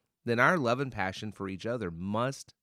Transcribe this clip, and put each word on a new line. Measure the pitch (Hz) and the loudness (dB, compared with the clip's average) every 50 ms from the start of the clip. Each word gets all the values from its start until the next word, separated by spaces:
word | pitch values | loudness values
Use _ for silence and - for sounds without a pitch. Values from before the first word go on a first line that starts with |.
| _ _ _ _ - | _ _ _ _ -4
then | 117 117 113 | 0 4 6
our | 127 147 185 175 | 6 6 6 4
love | 135 113 120 127 | 4 2 2 2
and | 143 135 | 0 -4
passion | 117 107 95 95 95 - - 107 | -2 -2 -2 -2 -2 -6 -8 -10
for | 98 - 98 95 | -8 -6 -6 -6
each | 95 90 - | -6 -4 -4
other | 110 120 127 110 87 | -4 -4 -2 -4 -6
must | 82 82 90 98 104 107 120 135 139 - - - - _ | -6 -6 -6 -2 0 0 0 -2 -2 -6 -12 -20 -20 _